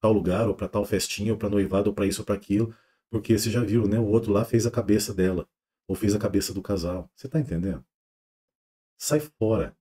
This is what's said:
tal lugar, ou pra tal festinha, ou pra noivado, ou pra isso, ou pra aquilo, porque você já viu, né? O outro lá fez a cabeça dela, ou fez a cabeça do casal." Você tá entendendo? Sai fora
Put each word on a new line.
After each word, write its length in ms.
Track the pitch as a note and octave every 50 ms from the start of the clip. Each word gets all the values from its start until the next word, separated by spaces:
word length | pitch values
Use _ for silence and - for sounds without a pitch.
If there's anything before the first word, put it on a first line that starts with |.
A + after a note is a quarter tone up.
tal 120 | - A2 A2
lugar, 360 | G2+ F2 F2+ F2+ - A#2 G#2
ou 60 | G2
pra 140 | - G2+ F#2
tal 160 | - G#2 G2+
festinha, 480 | - - F#2+ - - - - G2+ G#2+ A2+
ou 60 | G#2
pra 120 | - G#2
noivado, 400 | G#2 G2+ F#2+ - F#2+ G2 G2+ G#2+
ou 40 | G2+
pra 120 | - G2+
isso, 160 | G2 - - F#2+
ou 20 |
pra 120 | - G#2
aquilo, 380 | G2 - - G2+ G#2 A2+ A2+ A2 _ _ _ _ _ _ -
porque 260 | - A2 - - A2+
você 140 | G#2 G#2+ A2+
já 120 | G#2+ A#2+ A#2
viu, 260 | G2 G#2 A#2 G#2 G2+
né? 100 | G#2+ A2+
O 80 | A2+
outro 260 | G2+ G#2+ A2+ A2+ G#2 G2+
lá 120 | G2+ -
fez 200 | - - A2+ G#2+
a 60 | A#2
cabeça 420 | - - - F2 G#2 G#2+ - - G#2
dela, 340 | F#2 F#2 F#2 F#2 F2 - _ _ _ _ _ _ _ _ -
ou 80 | F#2+
fez 180 | - - G2+ G#2
a 40 | G#2+
cabeça 340 | G#2 G#2+ F2 G2+ F#2+ - -
do 80 | G2 -
casal." 480 | - G2+ F#2 E2 E2+ F2+ F#2 E2+ - _
Você 120 | _ - G#2
tá 120 | - D#3+
entendendo? 440 | C#3 - E2+ E2+ F2 G2 F2+ - - _ _ _ _ _ _ _ _ _ _ _ _ _ _ _ _ _ _ _ _ _ _
Sai 220 | - - - D3 D3+
fora 580 | D3+ - _ - A2+ A2 A2 G2 D#2 - - _